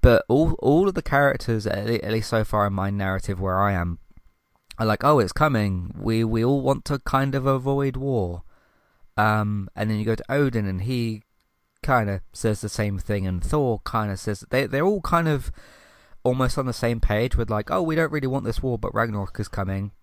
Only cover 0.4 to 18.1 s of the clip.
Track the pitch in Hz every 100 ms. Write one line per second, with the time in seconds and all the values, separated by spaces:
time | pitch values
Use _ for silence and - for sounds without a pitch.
0.4 | 160 - - 151 196 185 - 139 139 131
1.4 | - 110 101 98 107 117 - 110 110 113
2.4 | 107 110 101 98 98 101 95 95 - 92
3.4 | 95 92 101 95 85 85 - - - _
4.4 | _ _ _ - 110 107 143 151 98 -
5.4 | 151 120 104 92 90 95 104 113 113 113
6.4 | 117 139 131 135 - 139 - 135 139 135
7.4 | 135 135 131 139 139 127 135 123 90 87
8.4 | - _ _ _ _ _ - - 107 107
9.4 | 107 104 95 - 110 107 107 110 - 139
10.4 | 139 117 101 92 104 127 113 107 _ _
11.4 | _ _ _ _ - 127 104 98 - -
12.4 | 113 107 - - 104 98 - 104 95 90
13.4 | - 151 135 107 - 117 107 95 - 101
14.4 | - 127 139 135 175 208 - 170 160 143
15.4 | - - - - - - _ - 131 127
16.4 | 127 - 131 117 120 117 - 107 127 -
17.4 | 107 107 - 180 165 160 160